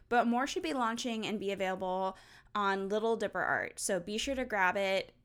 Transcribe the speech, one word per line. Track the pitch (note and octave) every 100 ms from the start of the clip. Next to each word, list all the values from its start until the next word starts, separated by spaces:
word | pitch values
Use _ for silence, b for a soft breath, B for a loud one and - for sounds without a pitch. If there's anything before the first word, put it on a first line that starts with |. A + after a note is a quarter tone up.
| B
But | A#3+ A#3
more | A#3 C#4
should | F#4+
be | F4
launching | C#4 A3+ A#3 B3+ A3 G#3+
and | G#3
be | G3
available | G3 F#3+ F#3 F#3 F#3 F#3+ F#3+ B B B G#3
on | G3 G3 G3
Little | G#3+ A3+ A3+
Dipper | G3+ F#3
Art. | - B2+ F#2 -
So | - F#3+
be | F3+ G#3+
sure | - C4
to |
grab | B3+ G#3 F3+ G3+
it. | G3 F#3+ - _